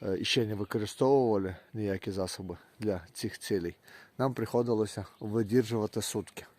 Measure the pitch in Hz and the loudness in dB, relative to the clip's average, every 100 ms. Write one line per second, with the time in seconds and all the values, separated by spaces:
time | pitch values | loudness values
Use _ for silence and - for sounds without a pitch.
0 | 107 92 113 131 107 101 101 113 104 - | -4 -2 2 2 2 -2 -2 -2 -4 2
1 | 131 139 120 101 95 87 - 110 104 95 | 4 6 4 2 0 -6 -12 -6 -2 -2
2 | 110 98 92 - 92 85 - - 107 90 | -4 -4 -4 -6 -10 -12 -16 -4 -2 -2
3 | - - 110 - - 101 85 - - - | -6 -8 -6 -6 -2 -2 -2 -8 -16 -20
4 | - - 131 120 113 120 120 110 104 - | -14 -2 -2 0 0 2 2 2 2 -2
5 | 95 - 107 113 101 123 110 117 107 113 | -10 -10 -2 0 4 4 4 0 0 -2
6 | - 107 87 - - | -4 -4 -6 -12 -18